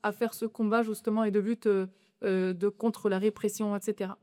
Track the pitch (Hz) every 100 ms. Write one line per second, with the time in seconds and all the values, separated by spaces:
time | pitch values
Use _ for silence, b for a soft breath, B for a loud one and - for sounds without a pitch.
0 | 214 208 233 - 226 - 214 226 220 214
1 | - 220 214 202 202 233 214 196 190 b
2 | b _ 196 190 185 180 202 202 226 214
3 | 208 190 214 208 214 208 214 202 208 208
4 | 190 196